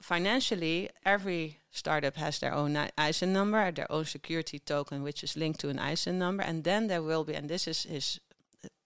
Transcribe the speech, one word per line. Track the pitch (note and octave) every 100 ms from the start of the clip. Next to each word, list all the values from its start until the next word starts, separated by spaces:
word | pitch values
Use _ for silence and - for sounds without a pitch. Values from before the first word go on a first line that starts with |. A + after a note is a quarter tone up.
financially, | - F3 F#3+ B3+ - F#3+ D#3+ E3 G3 - F#3+
every | G3+ F#3+ F3 D#3+ - _
startup | - D#3 D3+ C#3 D#3+
has | D#3 C#3+
their | -
own | D3 D3 D3
i-, | D3 -
isin | D3+ D#3+ F3+
number, | F#3+ G3+ G#3+ F#3+
their | D#3+ -
own | D#3 D#3
security | C#3+ - D#3+ D#3+ D3
token, | - D3 C#3+ C#3
which | C#3+ -
is | D3+ D3+
linked | D#3+ D3+
to | C#3+
an | C3+
isin | C#3 E3 F3+ F#3
number. | F3+ G3
And | - E3
then | D#3 G#3 A3
there | F3
will | D#3 D#3+
be, | D3+ D3+
and | D3
this | F3 -
is, | - -
is | D3+ - - _ - _ _ - _